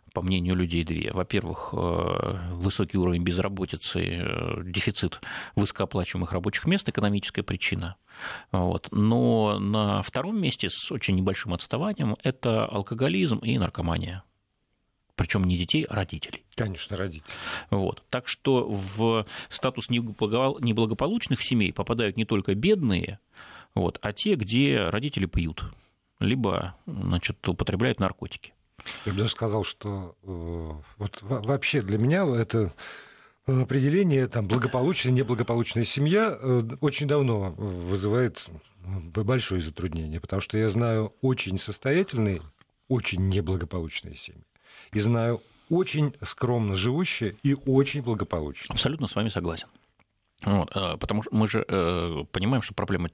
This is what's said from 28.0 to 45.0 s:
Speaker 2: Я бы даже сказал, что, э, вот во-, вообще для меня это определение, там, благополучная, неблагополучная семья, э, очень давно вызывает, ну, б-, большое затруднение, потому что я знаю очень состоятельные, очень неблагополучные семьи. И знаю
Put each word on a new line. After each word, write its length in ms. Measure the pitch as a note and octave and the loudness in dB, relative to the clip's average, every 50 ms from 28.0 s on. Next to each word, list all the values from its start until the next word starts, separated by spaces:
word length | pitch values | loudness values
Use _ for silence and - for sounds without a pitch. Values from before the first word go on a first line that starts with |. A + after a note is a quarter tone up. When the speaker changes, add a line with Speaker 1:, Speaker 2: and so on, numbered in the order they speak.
| G2 F#2 - - - - - - - - _ _ _ _ _ - - - - - - | 0 -2 -2 -4 -10 -12 -12 -14 -16 -18 _ _ _ _ _ -18 -14 -14 -12 -8 -6
Speaker 2:
Я 60 | G#2+ | -4
бы 60 | F#2 G2 | -2 0
даже 120 | G#2+ A2+ | 0 0
сказал, 340 | - - A#2 A2 G2+ G#2+ G2 | 0 -2 -2 0 0 0 -2
что, 500 | - - - - G#2 G2+ G2 F#2+ F2 - _ - | -2 -6 -8 -8 -8 -6 -6 -8 -10 -14 _ -12
э, 480 | F#2+ F#2 E2+ E2 E2 E2+ E2+ E2 D#2+ D#2 D2+ D2 - - - | -10 -8 -8 -6 -6 -6 -6 -6 -8 -10 -12 -14 -16 -12 -8
вот 240 | G#2 G2+ - - | -8 -8 -8 -10
во-, 200 | - G#2+ C#3 A2+ | -6 -4 -4 -2
вообще 400 | G#2 A2+ C#3 C#3 - - - C#3 | 0 0 0 0 0 0 0 0
для 160 | G#2 F#2 G#2+ G#2+ | 0 2 2 2
меня 280 | A#2 C3 D#3+ F#3 G3 | 4 4 4 4 2
это 480 | D3+ B2 A#2 A2+ - - A#2 G#2+ F2 - - - - - - - - - - - - _ _ - | 2 2 2 0 2 2 2 2 2 -2 -8 -16 -18 -18 -18 -20 -20 -20 -20 -20 -20 _ _ -2
определение, 800 | - C3 B2+ B2+ B2 B2+ C#3+ C3 C#3+ D3+ F#3+ G3+ F3 C#3+ C3+ B2+ B2+ | 0 2 2 2 2 2 2 4 4 4 4 4 4 4 4 4 2
там, 200 | - A#2+ G#2 F#2 | 0 -2 0 2
благополучная, 640 | G#2+ B2 A#2+ A#2+ - B2+ B2+ D#3+ F#3 - - B2+ | 2 2 2 2 2 2 2 2 2 0 2 2
неблагополучная 720 | B2+ B2 - G#2+ A#2+ A2 A#2 - A#2 A#2 A2+ - - A#2 A#2 | 4 4 4 2 2 0 2 0 2 0 0 0 0 0 0
семья, 540 | - - C3+ C#3+ D3+ F3+ G#3 A3+ A3 D#3 - | 0 0 0 2 4 4 4 4 2 0 -2
э, 220 | - C3 B2 B2 A2+ A2+ A#2+ - | 0 2 2 2 2 0 -4 0
очень 280 | D3+ D3 C3+ - D3 C#3 | 0 0 0 0 0 2
давно 440 | D3 D3 C#3 B2 A2+ G#2 F#2+ F#2+ - - | 4 4 4 4 2 2 0 -2 -4 -4
вызывает, 920 | G#2 G2+ F2+ F2 F2 F2+ G2 F#2+ F#2+ G#2 G#2+ B2 B2+ A#2 - - - - E2+ D2+ - - _ - F2+ | -6 -4 -4 -4 -2 -2 -2 0 2 2 4 4 4 2 0 -4 -16 -16 -16 -18 -18 -20 _ -16 -10
ну, 160 | F2+ F#2+ F#2+ | -8 -8 -6
б-, 220 | D#2+ E2+ E2+ G#2+ G#2+ | -8 -6 -4 -2 0
большое 340 | G2+ C3 B2+ G#2+ - F#2+ F2+ | 2 2 2 2 0 0 -2
затруднение, 600 | D#2+ D#2+ D2+ - E2+ F#2 D#2 E2 D#2+ D#2 D#2 F2 | -2 -2 -6 -4 -6 -4 -4 -4 -4 -4 -6 -8
потому 200 | - - F#2+ G2 | -6 -4 -4 -4
что 160 | F#2+ - - G#2+ | -4 -2 0 2
я 120 | A2 A2 | 2 2
знаю 440 | F#2+ A2+ A#2+ A#2 A2+ A2 A2 G2+ _ - | 2 2 2 2 2 0 0 -2 _ -2
очень 360 | - C3 C3 - - G2 F#2 F#2+ | 0 0 2 2 -2 -4 -4 -4
состоятельные, 840 | - - G2+ - - C3+ C#3+ F3 G3 - - A#2+ G#2+ G#2 F#2+ E2 D#2+ D2+ _ _ - _ _ _ _ - | -4 -6 -8 -4 -2 0 2 2 2 0 0 0 2 2 0 -2 -6 -12 _ _ -20 _ _ _ _ 0
очень 400 | C3 A#2+ - - G2 F#2 F#2 F#2+ | 0 0 0 0 0 0 2 2
неблагополучные 880 | F#2 G2+ E2 D#2+ F#2+ F2+ F#2+ E2 - F2+ E2 D#2+ - - - E2 D2 | 2 2 2 0 0 -2 -2 -4 -6 -6 -6 -6 -8 -10 -12 -12 -16
семьи. 280 | - - - D#2 D#2 - _ _ _ _ - - - - - - | -14 -16 -18 -18 -20 -20 _ _ _ _ -20 -20 -20 -16 -6 -2
И 60 | |
знаю 420 | G#2+ | 0